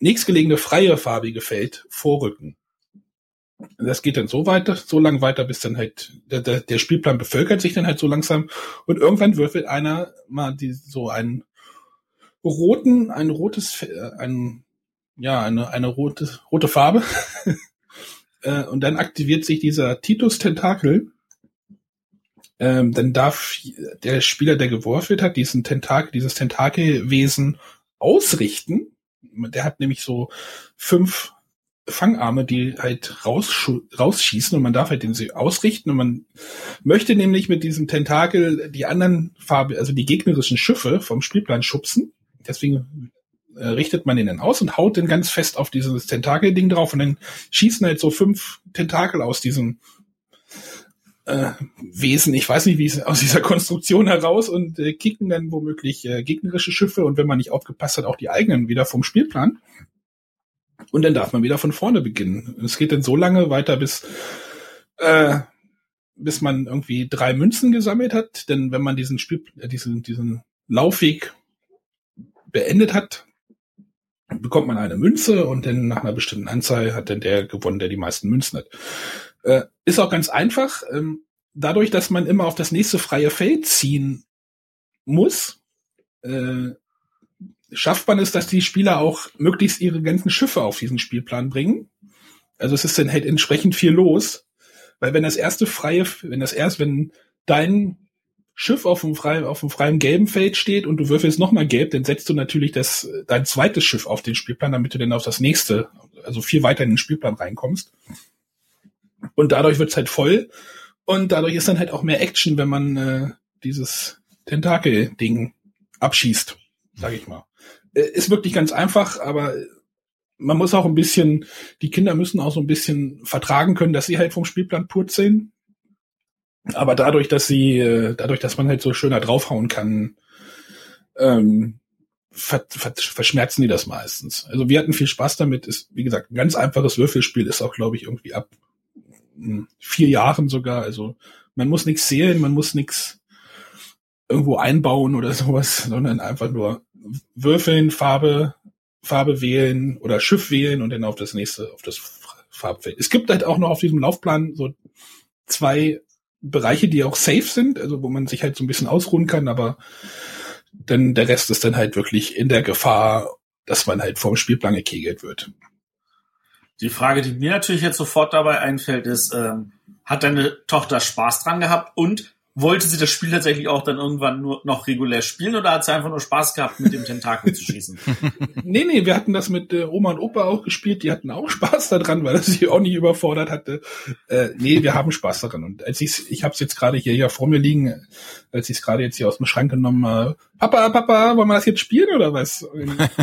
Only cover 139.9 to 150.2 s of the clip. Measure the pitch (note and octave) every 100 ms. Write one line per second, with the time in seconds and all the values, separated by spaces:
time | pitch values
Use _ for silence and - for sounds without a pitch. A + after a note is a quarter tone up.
139.9 | - D3 B2+ B2 D#3 C#3+ C3 B2 B2 G#2+
140.9 | G#2+ A2 - - - _ - C3 E3 D#3
141.9 | D#3 - C#3 F3+ E3+ C#3 C#3+ D3+ D3 C3+
142.9 | - - - _ _ _ - - - -
143.9 | _ _ _ - C#3 C#3 B2+ C3 D#3 C#3+
144.9 | C3+ C3+ C3+ A#2+ A#2+ C3+ C3+ C3 - -
145.9 | A#2 C3 A2+ G2 B2+ A#2 B2 G#2 A#2 _
146.9 | _ G#2 C3 _ B2 C#3 E3 - D#3+ D#3
147.9 | D3+ C#3 C3+ D3+ D3 D3 - - _ _
148.9 | _ - C#3 D3 C3+ B2+ C3 C3 C3 C3+
149.9 | B2+ A2+ G#2